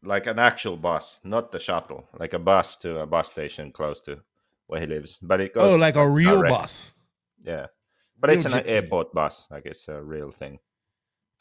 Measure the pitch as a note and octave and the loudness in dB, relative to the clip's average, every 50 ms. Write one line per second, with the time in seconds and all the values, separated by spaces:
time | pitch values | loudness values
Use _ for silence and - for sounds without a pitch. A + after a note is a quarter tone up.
0 | - F#2+ G2 G2+ G2 A#2+ A2 A2+ A#2+ A#2+ A#2 - - A2 F2 E2 D#2+ F2 E2 D2+ | -6 -4 -2 -2 -2 -2 0 4 4 4 4 2 -4 -8 -6 -4 -2 -2 -2 -2
1 | - - - - - F#2 G#2 A#2 A#2 - - E2+ - - F2+ E2+ - - C2+ C2+ | -4 -10 -20 -18 -10 -4 -4 -4 -4 -4 -8 -10 -6 -4 -4 -4 -6 -8 -14 -18
2 | C#2+ _ - - E2 E2 F2 F2 E2+ F#2 G2 F#2+ F2 - - - - F2 E2 D#2+ | -18 _ -14 -12 -10 -6 -6 -2 2 4 4 4 4 2 -4 -12 -8 -8 -6 -6
3 | D#2 D#2 E2 E2 D#2 - - E2 D2+ C#2+ - - D2+ C#2+ - - D#2 D2+ C#2+ - | -4 -2 -2 -2 -2 -2 -6 -10 -10 -10 -10 -12 -14 -14 -10 -6 -6 -6 -6 -8
4 | - - C#2+ C#2+ _ _ _ _ _ _ _ _ _ - D#2 D#2+ E2 D2 D#2 D2+ | -12 -14 -16 -16 _ _ _ _ _ _ _ _ _ -10 -8 -8 -6 -6 -6 -8
5 | D2 - - - - E2+ F#2+ F#2+ G2 F#2+ - A2+ A2 G3+ F#3 D#3+ E3 D#3+ C3 D3 | -10 -12 -18 -10 -4 0 0 0 0 0 2 4 4 6 6 6 4 4 4 4
6 | C#3+ C#3+ C#3+ D3+ E3 F3+ G3+ F#3+ F3 E3 C3+ A2+ - - - - - - - _ | 4 4 4 4 6 6 6 6 6 4 2 2 0 -2 -6 -6 -6 -10 -14 _
7 | _ _ _ _ _ _ _ _ - - E2 D2+ C2+ - _ _ _ _ _ _ | _ _ _ _ _ _ _ _ -12 -10 -8 -8 -10 -12 _ _ _ _ _ _
8 | _ _ _ _ C3+ C#3+ E3 F3+ D#3 C#3 B2+ C3 - - A2+ G#2+ F#2+ E2 F#2+ F2 | _ _ _ _ 2 4 4 4 2 0 0 0 0 2 2 0 0 0 -2 -2
9 | D#2+ - - E2 D2+ C#2+ - - - - D2+ C#2+ C#2+ C#2+ D#2 - - - D2+ D2 | -2 -2 -2 -2 -2 -2 -4 -8 -20 -18 -18 -16 -14 -14 -16 -14 -14 -14 -14 -12
10 | D2 D2+ D#2 D2+ D2 C#2 - - C#2+ C#2 C#2 C2 _ _ _ _ _ _ _ _ | -12 -12 -10 -10 -10 -12 -14 -14 -16 -16 -16 -18 _ _ _ _ _ _ _ _
11 | _ _ _ _ _ _ _ _ | _ _ _ _ _ _ _ _